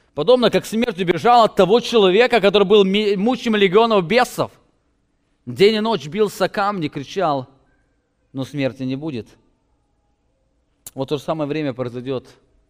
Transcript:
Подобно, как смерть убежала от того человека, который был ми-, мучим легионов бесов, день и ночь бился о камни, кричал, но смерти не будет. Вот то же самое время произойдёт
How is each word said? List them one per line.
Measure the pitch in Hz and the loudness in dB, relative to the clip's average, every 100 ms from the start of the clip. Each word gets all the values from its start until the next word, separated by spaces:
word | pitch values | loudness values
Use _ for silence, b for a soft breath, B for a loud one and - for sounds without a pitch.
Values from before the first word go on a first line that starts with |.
| _ | _
Подобно, | - 190 254 214 | -4 0 2 2
как | 247 | 0
смерть | - 220 240 175 | -4 -4 -4 -4
убежала | 175 170 214 240 | -4 0 4 4
от | 214 - | 4 2
того | 180 233 | 2 2
человека, | - 233 190 196 247 233 | 2 2 4 4 4 4
который | 196 202 185 | 2 2 4
был | 214 | 4
ми-, | 190 202 214 202 | 4 0 -2 -2
мучим | 220 247 240 214 | -2 -2 -2 2
легионов | 196 196 233 208 160 | 4 4 4 2 2
бесов, | 233 233 - 117 _ _ _ _ _ _ _ _ _ | 0 0 -2 -6 _ _ _ _ _ _ _ _ _
день | - 120 208 | -8 2 2
и | 220 | 2
ночь | 220 214 151 | -2 -4 -4
бился | 190 208 - | -4 -4 -2
о | 180 | -4
камни, | - 196 202 147 | -2 -4 -4 -6
кричал, | 151 127 196 170 139 131 _ _ _ _ _ _ _ _ 135 | -8 -10 -4 -2 -2 -6 _ _ _ _ _ _ _ _ -12
но | |
смерти | 127 147 131 110 | -10 -6 -6 -6
не | 131 135 | -8 -8
будет. | 156 120 98 _ _ _ _ _ _ _ _ _ _ _ _ _ _ _ - | -8 -10 -14 _ _ _ _ _ _ _ _ _ _ _ _ _ _ _ -18
Вот | 131 131 | -10 -6
то | 147 | -6
же | |
самое | - 160 143 | -6 -6 -6
время | 151 147 | -6 -6
произойдёт | 123 123 123 123 127 - _ _ _ | -6 -8 -10 -8 -8 -10 _ _ _